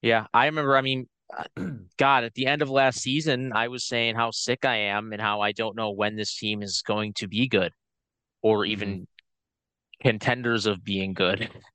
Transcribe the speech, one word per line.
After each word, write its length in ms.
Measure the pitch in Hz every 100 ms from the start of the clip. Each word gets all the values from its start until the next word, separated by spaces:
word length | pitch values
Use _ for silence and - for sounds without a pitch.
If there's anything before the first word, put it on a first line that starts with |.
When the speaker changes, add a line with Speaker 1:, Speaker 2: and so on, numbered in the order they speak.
Speaker 1:
Yeah. 240 | 117 113 107
I 140 | 117 135
remember, 300 | 156 143 135
I 40 |
mean, 280 | 131 131 123 _ _ -
uh, 80 | - -
<clears throat> 120 | 185 131 92 -
God, 260 | 139 139
at 80 | 117
the 120 | 117 131
end 160 | 147
of 80 | 147
last 300 | 135 135 120
season, 520 | - 139 151 127 131
I 140 | 110 117
was 160 | 123
saying 320 | - 120 117 113
how 140 | 117
sick 340 | 110 - 127
I 120 | 139 117
am 360 | 104 101 110
and 80 | 104
how 200 | 107 104
I 100 | 104
don't 240 | 104 110 104
know 140 | 110
when 260 | 101 104 107
this 180 | 104 -
team 260 | 110 107
is 200 | 101 95
going 300 | - 107 107
to 140 | 104 98
be 180 | 101 127
good 240 | 107 90 _ _ _ _ _ _ _
or 220 | 110 107
even 240 | 98 107 101
Speaker 2:
Mm-hmm. 1200 | 95 87 _ _ _ _ _ _ _ _ _ 135
Speaker 1:
contenders 580 | 110 - 123 120 117 107
of 160 | 98
being 280 | - 98 95
good. 360 | 92 92 104 - - -